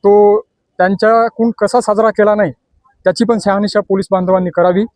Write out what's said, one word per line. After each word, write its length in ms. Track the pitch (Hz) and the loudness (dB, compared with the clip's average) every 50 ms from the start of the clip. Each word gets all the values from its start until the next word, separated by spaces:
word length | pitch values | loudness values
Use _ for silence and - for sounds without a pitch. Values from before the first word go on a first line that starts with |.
| - | 0
तो 360 | 202 202 208 208 208 208 214 - - _ _ _ _ _ - | 2 4 4 4 4 2 0 -2 -8 _ _ _ _ _ -2
त्यांच्याकडून 720 | 180 190 196 185 - 214 226 226 226 233 - - 226 233 | -2 -2 0 0 0 0 2 2 0 -2 -2 -4 -4 -4
कसा 300 | 220 - 208 196 - 247 | -2 -2 -4 -2 0 -2
साजरा 280 | - - 214 202 226 226 | 0 0 -2 0 0 0
केला 260 | 208 - 208 208 208 | 0 0 0 0 2
नाही 160 | 214 208 160 127 - _ _ _ _ _ _ _ _ _ | 0 -2 -2 -4 -8 _ _ _ _ _ _ _ _ _
त्याची 220 | 185 180 - 233 | -2 -2 0 -2
पण 120 | 202 233 214 - | -2 -2 -2 0
शहानिशा 340 | 202 196 202 208 202 - 208 | -2 -2 -2 -2 -2 -2 -4
पोलीस 260 | 202 - 196 190 196 - | -2 -2 -2 -4 -2 -2
बांधवांनी 380 | 196 185 185 175 185 185 180 180 | -2 -2 0 0 0 0 -2 -2
करावी 360 | 160 - 175 180 180 196 214 233 - | -2 0 0 0 0 0 -2 -4 -8